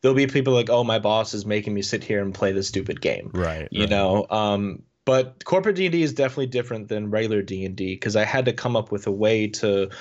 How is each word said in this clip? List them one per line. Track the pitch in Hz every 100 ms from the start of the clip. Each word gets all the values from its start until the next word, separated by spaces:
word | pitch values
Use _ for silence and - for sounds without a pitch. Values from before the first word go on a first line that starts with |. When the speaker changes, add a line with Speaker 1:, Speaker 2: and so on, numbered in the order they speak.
Speaker 1:
there'll | 131 135
be | 135
people | 139 131
like, | 123 113
"Oh, | 120
my | 117 110
boss | 104 110 110
is | 107 104
making | 104 104
me | 101
sit | 98 113
here | - 104
and | 98
play | 95 101
this | 98 95
stupid | 98 95 87
game." | 78 50 -
Speaker 2:
Right, | 92 85 80 78
Speaker 1:
You | - 101
Speaker 2:
right. |
Speaker 1:
know, | 101 98 98 -
um, | 110 104 101 101 90 - _ -
but | 131 127 -
corporate | - 185 190 190
D | 185
and |
D | 170
is | 156
definitely | 127 135 131 131
different | 123 120 113 104
than | 107 107
regular | 107 110 107
D | 98 95 95
and | 95
D | 95 95
'cause | - 107
I |
had | 107 135 123
to |
come | 120 123 117
up | 107
with | 101 107
a |
way | 101 107 110 107
to | 107 107 98 95 -